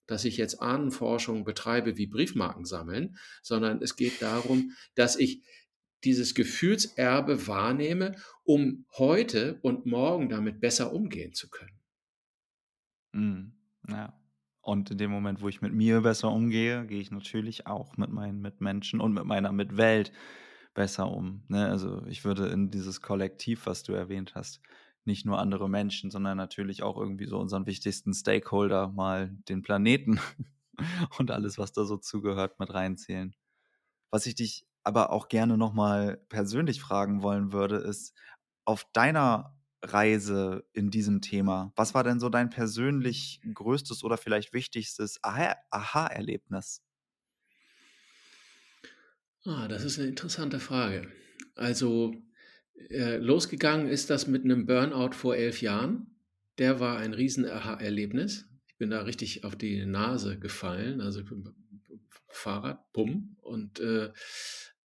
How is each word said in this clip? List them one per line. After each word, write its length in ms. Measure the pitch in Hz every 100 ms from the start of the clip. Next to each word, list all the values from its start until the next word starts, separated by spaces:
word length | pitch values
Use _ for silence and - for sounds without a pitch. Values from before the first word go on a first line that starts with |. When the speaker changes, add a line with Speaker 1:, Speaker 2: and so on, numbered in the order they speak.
| -
Speaker 1:
dass 180 | 110
ich 120 | 117 113
jetzt 240 | 110 -
Ahnenforschung 840 | 120 135 143 131 117 117 117 110
betreibe 520 | 104 104 113 120 113 98
wie 100 | 101
Briefmarken 580 | 107 175 - 90 -
sammeln, 520 | 87 90 82 101 180 - - -
sondern 400 | - 113 110 107
es 140 | - -
geht 260 | 123 -
darum, 500 | 110 117 123 131 131 - -
dass 220 | - 120 -
ich 260 | 131 - _ - _ _ _ _
dieses 300 | 131 127 123
Gefühlserbe 1120 | - 113 - 170 214 - - 127 135 143 127 107
wahrnehme, 680 | 98 110 135 151 180 190 190 - -
um 400 | - 147 139 - -
heute 680 | - 131 185 233 110 131 165
und 240 | 131 123 123
morgen 420 | 120 143 175 127
damit 320 | 107 107 107
besser 320 | 120 - 120
umgehen 400 | - 208 101 85
zu 180 | - -
können. 300 | - 98 - _ _ _ _ _ _ _ _ _ _ _ _ _
Speaker 2:
Mhm. 400 | 104 104 95 98 - _ _ -
Ja. 300 | 107 107 - _ _ _ _
Und 300 | - 101 98
in 80 | 101
dem 120 | 104
Moment, 300 | 101 101 98
wo 80 | 101
ich 120 | 92
mit 120 | 101
mir 300 | 110 113 113
besser 280 | 113 110 110
umgehe, 560 | 110 117 113 117 120 110
gehe 140 | 101
ich 100 | 98
natürlich 560 | 101 - 113 107 113 -
auch 300 | 101 - -
mit 140 | 104
meinen 300 | 104 104 101
Mitmenschen 600 | 101 - 98 101 - 113
und 120 | 110
mit 120 | 104
meiner 280 | 101 101 98
Mitwelt 600 | 98 101 101 113 110 98 - - - - - -
besser 380 | - 98 - 92
um, 340 | 92 92 98 -
ne? 200 | 101 101
Also, 360 | 98 95 98 -
ich 180 | 95
würde 220 | 101 98 92
in 240 | 92 98
dieses 300 | 101 92 92
Kollektiv, 640 | - 98 95 - - 113 -
was 160 | 92
du 100 | -
erwähnt 420 | 98 92 98 92
hast, 260 | - - - _ - - _
nicht 220 | 110 98 107
nur 140 | 98
andere 280 | 98 98 98
Menschen, 440 | 98 104 - 95
sondern 240 | 98 98 95
natürlich 480 | 95 - 98 98
auch 120 | 101 98
irgendwie 300 | 101 98 101
so 120 | 98
unseren 280 | 95 98 95
wichtigsten 480 | 95 101 - -
Stakeholder 720 | 95 - 104 - 101 101 98 95
mal 480 | 98 95 95 95 98 -
den 140 | 95
Planeten 580 | 98 101 107 139 127 110 - - - _ _ -
<laughs> 400 | 160 180 170 -
und 140 | 123
alles, 260 | 113 104 98
was 140 | 98
da 120 | -
so 120 | 104 101
zugehört, 640 | - 104 101 98 95 -
mit 120 | 95
reinzählen. 600 | 98 95 92 - 92 92 - _ _ _ _ _ _ _
Was 160 | 123 123
ich 100 | 117
dich 280 | 113 - - _
aber 260 | 104 107 -
auch 180 | 107 -
gerne 300 | 113 113 110
noch 160 | 113
mal 500 | 107 104 101 101 - -
persönlich 520 | 107 101 120 165 139
fragen 420 | - 98 101 101
wollen 300 | 101 101 98
würde, 240 | 101 98 104
ist, 380 | 101 104 - _ - - _ _
auf 220 | - 107 -
deiner 640 | 113 131 156 131 110 - - _ -
Reise 800 | - 104 107 107 101 98 95 95 -
in 200 | 110 101
diesem 280 | 107 104 101
Thema, 520 | - 101 98 92 95
was 180 | - 110
war 120 | 131
denn 160 | 123 120
so 80 | 120
dein 220 | 120 120
persönlich 880 | 120 113 110 131 143 123 113 - - 113
größtes 520 | 107 104 139 139 110
oder 120 | 113 113
vielleicht 360 | - 107 104
wichtigstes 680 | 131 - 120 107 - 107 -
Aha-, 320 | 104 113 165 - -
Aha-Erlebnis? 1120 | - - 151 160 - - 110 - 98 - - _ _ _ _ _ _ _ _ _ _ _ _ _ _ - - - _ _ _ - _ _ _ _ _
Speaker 1:
Ah, 220 | 190 147 107
das 160 | 104
ist 160 | 139 147
eine 80 | 135
interessante 540 | 131 175 - 147 131
Frage. 480 | - 131 110 92 - - - - - -
Also, 580 | 120 120 123 117 117 - - _ - - _ - -
äh, 260 | 131 117 117
losgegangen 720 | 117 165 - 135 151 156 143
ist 200 | 143 -
das 200 | 143 139
mit 160 | 131
einem 220 | 131 123 113
Burnout 500 | 127 139 135 127 -
vor 180 | 127
elf 260 | 120 117 117
Jahren. 560 | 110 104 135 240 - _ _ _ _ -
Der 200 | 127 131
war 200 | 120 117
ein 140 | 110
riesen 320 | 107 131 131
Aha-Erlebnis. 1040 | 117 104 110 104 107 104 104 123 202 - - - _
Ich 80 | -
bin 140 | 107
da 120 | 110
richtig 420 | 104 - 113 -
auf 120 | 104 101
die 280 | 110 101
Nase 540 | 98 98 110 127 101 101
gefallen, 600 | 98 - 92 90 117 135
also 200 | 101 101
ich 60 | 101
bin 220 | 101 95 - - - - - _ - _
Fahrrad, 640 | - 107 101 131 - _
bumm, 440 | - 110 180 - -
und, 400 | - 117 104 104
äh, 320 | 113 110 110 - - - - - - _